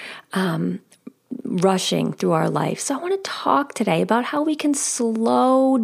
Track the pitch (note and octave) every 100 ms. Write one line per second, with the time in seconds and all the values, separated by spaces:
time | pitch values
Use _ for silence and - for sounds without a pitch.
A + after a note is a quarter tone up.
0 | - - - F#3+ F#3+ E3 F3+ F3+ - _
1 | - - - - - F3+ F#3+ F#3 - F3
2 | D#3+ - F#3 D#3+ E3 D#3 D#3 - - C#4
3 | F4+ G4 G4 - - C#4 C#4+ - G#3 E3
4 | F3+ A3+ A#3+ D4 D#4 D4+ D4 C#4+ - -
5 | A#3 A3 A3+ B3 B3+ C4 C4 C4